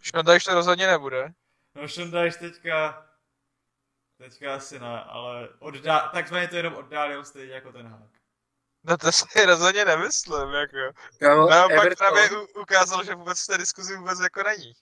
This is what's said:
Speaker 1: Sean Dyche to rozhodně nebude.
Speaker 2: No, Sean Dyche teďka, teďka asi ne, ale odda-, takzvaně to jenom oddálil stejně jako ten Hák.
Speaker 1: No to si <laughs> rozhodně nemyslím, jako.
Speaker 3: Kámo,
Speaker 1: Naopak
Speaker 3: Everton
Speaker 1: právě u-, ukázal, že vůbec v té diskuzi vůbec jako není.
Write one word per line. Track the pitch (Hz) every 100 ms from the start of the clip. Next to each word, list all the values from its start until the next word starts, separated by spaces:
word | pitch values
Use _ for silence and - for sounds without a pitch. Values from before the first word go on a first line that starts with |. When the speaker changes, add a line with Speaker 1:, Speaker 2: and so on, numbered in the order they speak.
Speaker 1:
Sean | - 170 160
Dyche | 175 -
to | 180
rozhodně | 175 180 190
nebude. | 170 139 131 139 170 _ _ _ 147
Speaker 2:
No, | 147
Sean | 175 175
Dyche | 170 170 170
teďka, | 170 170 170 160 156 147 _ _ _ _ _ _ _ _ _ _ _ _
teďka | 127 _ 139 139
asi | - 143
ne, | 120 117
ale | - 117 123 120 117 _
odda-, | 156 139 151 156 -
takzvaně | 175 165 175 175
to | 170
jenom | 170 151
oddálil | 131 151 147 143 143
stejně | 139 131
jako | 131 127
ten | 123 117
Hák. | 110 110 _ _ _ _ _ _ _
Speaker 1:
No | 160 170
to | 160
si | - - -
<laughs> | 196
rozhodně | 170 175 196 202
nemyslím, | 160 185 - - 151 139
jako. | 143 147 135 131 - - _
Speaker 3:
Kámo, | 147 147 160
Speaker 1:
Naopak | 165 185 156
Speaker 3:
Everton | 160 180
Speaker 1:
právě | 196 190 208
u-, | 208 202 208
ukázal, | 202 190 180 185
že | 180 180
vůbec | 175 180
v | -
té | 190
diskuzi | 180 - 190 196
vůbec | 180 185
jako | 180 -
není. | 202 214 120 120